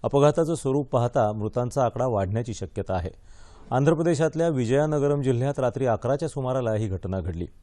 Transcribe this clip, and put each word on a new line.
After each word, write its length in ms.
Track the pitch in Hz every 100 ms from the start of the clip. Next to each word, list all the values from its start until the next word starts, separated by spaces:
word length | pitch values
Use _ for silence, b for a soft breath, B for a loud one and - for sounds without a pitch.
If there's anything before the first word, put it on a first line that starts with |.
अपघाताचं 520 | 117 139 143 151 160 165
स्वरूप 360 | 135 135 139
पाहता 400 | 131 120 135 107
मृतांचा 540 | 107 107 123 123 143 123
आकडा 220 | 113 127
वाढण्याची 460 | 107 95 104 120
शक्यता 400 | 107 92 - 98
आहे. 160 | 92 87 - B B B B B
आंध्र 220 | 123 143
प्रदेशातल्या 560 | 156 170 156 160 156 165
विजयानगरम 720 | 143 117 131 151 151 143 143
जिल्ह्यात 380 | 135 120 131 139
रात्री 260 | 127 123 131
अकराच्या 440 | 110 120 143 160
सुमाराला 440 | 139 127 131 120
ही 140 | 110 110
घटना 320 | 95 98 95
घडली. 260 | 87 85 87 -